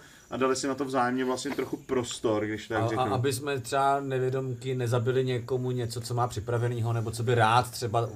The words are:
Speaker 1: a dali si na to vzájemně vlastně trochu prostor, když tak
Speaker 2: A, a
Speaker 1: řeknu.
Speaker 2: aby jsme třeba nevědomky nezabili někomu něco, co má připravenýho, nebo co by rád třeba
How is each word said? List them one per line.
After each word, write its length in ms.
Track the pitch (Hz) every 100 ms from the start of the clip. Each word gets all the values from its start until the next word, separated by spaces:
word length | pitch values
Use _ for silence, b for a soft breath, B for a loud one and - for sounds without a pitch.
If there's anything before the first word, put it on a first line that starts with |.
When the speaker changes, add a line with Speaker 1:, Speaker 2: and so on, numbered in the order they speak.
| B B B
Speaker 1:
a 80 | 123
dali 180 | 131 127
si 120 | 139
na 80 | 131
to 100 | 135
vzájemně 400 | 135 123 127 127
vlastně 300 | 127 143 127
trochu 220 | 131 139
prostor, 680 | - 123 117 - 120 107 107
když 220 | 107 -
tak 140 | 113
Speaker 2:
A, 40 | 117
a 20 |
Speaker 1:
řeknu. 240 | 117 131
Speaker 2:
aby 200 | 127 135
jsme 260 | 123 143 139
třeba 400 | - 139 139 139
nevědomky 760 | 139 131 127 135 131 117 127 127
nezabili 500 | 117 120 117 127 127
někomu 460 | 123 120 131 127
něco, 300 | 123 117 120
co 120 | 117
má 140 | 120 120
připravenýho, 680 | - 98 120 120 120 117
nebo 180 | 117 113
co 120 | 113
by 120 | 117 117
rád 360 | 110 120 120
třeba 380 | - 117 117 113